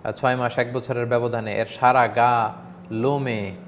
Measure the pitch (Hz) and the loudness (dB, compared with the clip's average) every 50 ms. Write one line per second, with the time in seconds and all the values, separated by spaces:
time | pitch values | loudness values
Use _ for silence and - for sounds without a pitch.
0 | - 110 107 - - 127 127 127 123 120 - - 123 123 123 131 120 - 127 120 | -6 -8 -6 0 0 0 2 2 0 0 0 0 -2 -2 -2 -6 -4 -4 -4 -4
1 | 120 117 120 120 117 120 117 117 110 107 104 101 95 - - - 127 123 127 131 | 0 0 0 0 0 0 -2 -4 -4 -4 -2 -2 -4 -4 -2 4 4 6 6 6
2 | 120 110 107 117 120 123 120 117 110 107 - - - - - - - - 110 110 | 4 4 4 4 4 4 4 2 0 -2 -4 -8 -16 -18 -18 -20 -12 -8 -4 -2
3 | 117 135 143 143 135 127 113 107 101 95 90 90 92 | 0 0 0 0 -2 -2 -4 -4 -4 -6 -10 -12 -18